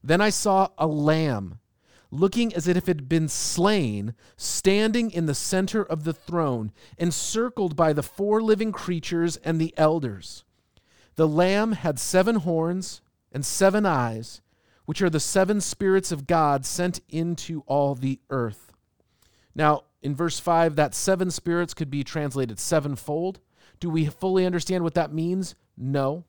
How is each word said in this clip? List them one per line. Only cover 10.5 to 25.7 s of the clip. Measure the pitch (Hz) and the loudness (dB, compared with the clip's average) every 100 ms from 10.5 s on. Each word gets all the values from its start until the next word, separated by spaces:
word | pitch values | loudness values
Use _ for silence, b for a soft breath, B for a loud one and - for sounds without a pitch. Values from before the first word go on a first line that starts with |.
| _ _ b b b b - | _ _ b b b b 0
The | 160 | 2
lamb | 151 180 196 226 | 4 4 2 0
had | 208 170 139 | 0 -2 -4
seven | - 185 190 226 | 2 2 4 2
horns | 165 165 165 180 180 - _ _ _ | 0 -2 -2 -4 -8 -14 _ _ _
and | 139 | -8
seven | 139 - 196 202 | -6 2 4 4
eyes, | 202 143 120 110 113 - _ _ _ _ - | 2 2 0 -4 -10 -18 _ _ _ _ -8
which | 151 | 0
are | 185 | 0
the | 156 | 0
seven | - 196 190 208 | 0 2 2 0
spirits | - - 196 190 190 | -2 -2 2 2 0
of | 156 139 | -6 0
God | 170 147 139 | 2 4 2
sent | 131 - 180 175 _ | -2 -2 -2 -4 _
into | 156 170 165 - 160 - | -4 -4 -4 -6 -10 -2
all | 139 143 | 0 2
the | 127 135 135 _ | 0 -4 -4 _
earth." | 135 117 101 _ _ _ _ _ _ _ _ _ | -4 -4 -6 _ _ _ _ _ _ _ _ _
Now, | 143 151 147 _ _ | 0 2 2 _ _
in | 139 143 | -6 -2
verse | 170 - | -2 -2
five, | - 165 165 147 | 2 4 4 2
that | 147 | 0
seven | - - 190 185 | 0 0 2 0
spirits | - 175 170 170 | -2 -2 0 -2
could | - 147 | -4 -6
be | 143 | -4
translated | 135 160 147 131 127 104 | -4 -4 -4 -2 -4 -4
sevenfold. | - 160 143 131 - 151 180 185 _ b b b | 0 0 0 -8 -6 -4 -4 -8 _ b b b
Do | 175 | -2
we | 160 151 | 0 0
fully | - 190 185 185 | -2 0 2 2
understand | 175 - 185 | 0 -2 -2
what | 170 | 0
that | 175 151 | 0 -2
means? | 156 165 185 175 - _ | -2 -2 -2 -6 -12 _